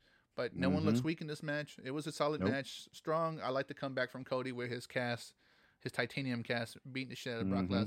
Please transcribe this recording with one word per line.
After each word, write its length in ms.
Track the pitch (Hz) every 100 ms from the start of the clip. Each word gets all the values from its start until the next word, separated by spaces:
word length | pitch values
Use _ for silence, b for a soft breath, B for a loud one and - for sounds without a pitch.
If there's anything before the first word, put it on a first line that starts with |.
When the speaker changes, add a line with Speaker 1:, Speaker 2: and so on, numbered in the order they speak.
| _ _ _ -
Speaker 1:
but 180 | 123 90
no 140 | 92
one 100 | 92
Speaker 2:
Mm-hmm. 80 | 101
Speaker 1:
looks 160 | 120
weak 180 | 151 165
in 60 | 156
this 140 | 151
match. 360 | 151 147 147 -
It 80 | 131
was 140 | 151 147
a 40 |
solid 300 | - 147 151
Speaker 2:
Nope. 80 | 98
Speaker 1:
match, 380 | 135 131 - -
strong. 480 | - 165 160 165 160
I 80 | 113
like 180 | 135 139
the 40 |
comeback 380 | 147 139 131 123
from 120 | 131 131
Cody 260 | 131 127
with 180 | 120 120
his 160 | 123 -
cast, 480 | 131 120 113 - - _ _ _ _
his 120 | 123
titanium 500 | - 123 143 131 120
cast, 340 | 113 120 113 - 135
beating 180 | 131 127
the 60 | 120
shit 180 | 127
out 80 | 117
of 80 | 95
Brock 160 | 95 90
Speaker 2:
Mm-hmm. 80 | 117